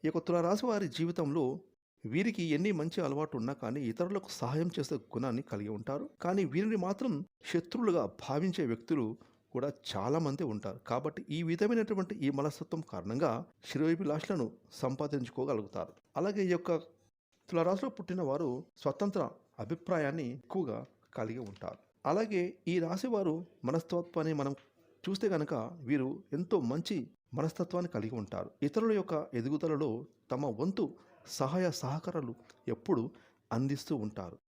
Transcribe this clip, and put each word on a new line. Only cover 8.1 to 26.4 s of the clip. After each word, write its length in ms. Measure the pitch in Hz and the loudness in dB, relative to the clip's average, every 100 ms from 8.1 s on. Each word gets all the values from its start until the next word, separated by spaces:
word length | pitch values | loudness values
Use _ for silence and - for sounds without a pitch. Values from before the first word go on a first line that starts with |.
| - - 139 185 175 139 | -4 -2 0 0 0 0
వ్యక్తులు 500 | 113 - 151 110 110 - _ _ | 0 0 0 0 -4 -14 _ _
కూడా 200 | 131 139 - - 98 | -4 -4 -4 -6 -2
చాలామంది 460 | 104 156 156 139 | 2 2 2 0
ఉంటారు. 360 | 156 107 104 104 - | -2 -2 -4 -8 -2
కాబట్టి 400 | 120 151 151 - | 0 0 -6 -6
ఈ 120 | 151 | -2
విధమైనటువంటి 720 | 170 170 208 233 214 202 190 | 0 2 4 4 2 0 -2
ఈ 160 | 208 139 | 0 0
మనస్తత్వం 500 | 139 147 - - 160 | 2 0 -2 -6 -6
కారణంగా 680 | 156 95 87 120 151 - 170 _ | -4 -8 -4 2 2 2 -4 _
శ్రేయోభిలాషులను 880 | - 147 156 170 165 151 - 190 113 - _ | -6 0 2 2 2 -2 0 0 -2 -4 _
సంపాదించుకోగలుగుతారు. 1200 | - 131 131 147 143 123 - 131 120 101 101 85 - _ - | -4 -2 -2 -2 -2 -2 -2 0 0 -2 -6 -6 -8 _ 0
అలాగే 280 | 180 208 | 0 2
ఈ 40 | 190 | 4
యొక్క 280 | 175 175 165 - _ _ _ _ _ - | 2 2 -2 -2 _ _ _ _ _ -2
తులారాశిలో 420 | 170 165 190 269 | 2 4 4 0
పుట్టిన 320 | - 175 185 | -4 -6 -2
వారు 420 | 151 139 156 123 - - | 0 2 0 -2 -6 -2
స్వతంత్ర 520 | 147 - 202 196 127 - _ - | -2 2 0 2 -2 -4 _ -10
అభిప్రాయాన్ని 760 | 107 165 - 175 143 160 131 | -6 -4 0 2 2 0 -4
ఎక్కువగా 520 | 127 - 190 147 110 127 _ _ - | -6 -4 -2 0 -2 -8 _ _ -6
కలిగి 220 | 110 117 | -4 -4
ఉంటారు. 400 | 110 98 87 - _ _ 135 | -8 -8 -10 -10 _ _ 0
అలాగే 480 | 175 220 196 180 - - | 2 2 0 0 -2 0
ఈ 100 | 180 | 0
రాశి 280 | 165 185 262 | 2 -2 0
వారు 400 | 220 185 160 175 _ | 2 2 0 -6 _
మనస్తత్వాన్ని 680 | 123 160 165 175 175 170 160 | 0 0 0 -2 0 -2 0
మనం 220 | 151 139 139 - _ _ _ - | 2 0 -2 -10 _ _ _ -4
చూస్తే 200 | 190 220 | 0 2
కనుక, 260 | 175 151 139 113 175 | 2 0 0 -2 -8
వీరు 420 | 127 143 131 139 - | 0 2 2 -4 -6
ఎంతో 280 | 147 | -4